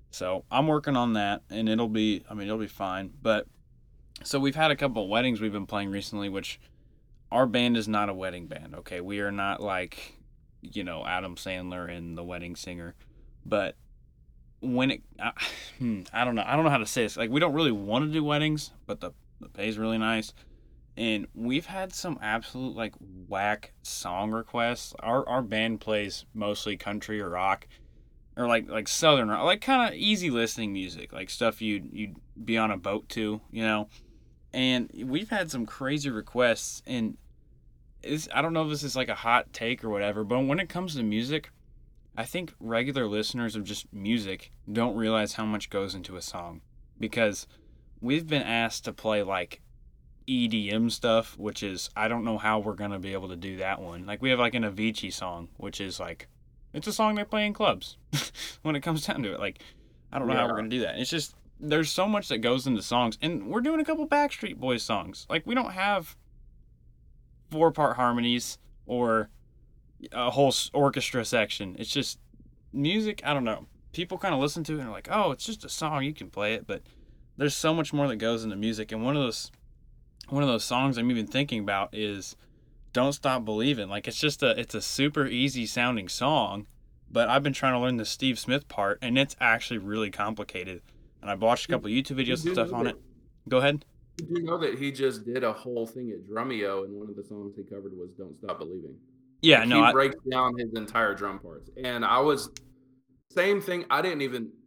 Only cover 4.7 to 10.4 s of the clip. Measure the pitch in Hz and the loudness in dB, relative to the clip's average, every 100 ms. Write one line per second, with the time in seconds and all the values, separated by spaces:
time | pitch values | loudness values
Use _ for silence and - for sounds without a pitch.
4.7 | 143 143 113 95 107 127 113 110 101 95 | 2 0 0 0 2 2 2 0 -2 -4
5.7 | 104 101 98 98 104 101 98 92 - - | -4 -2 -4 -6 -6 -4 -6 -8 -12 -16
6.7 | - - - _ - - 117 127 120 120 | -20 -20 -20 _ -20 0 4 4 4 4
7.7 | 120 110 107 104 95 92 90 82 - - | 4 2 0 0 -2 -4 -6 -10 -12 -12
8.7 | 85 - 90 90 101 101 101 98 98 101 | -14 -10 -8 -6 -4 -2 -2 -2 -2 -2
9.7 | 95 90 - - - - - | -2 -4 -8 -16 -18 -20 -20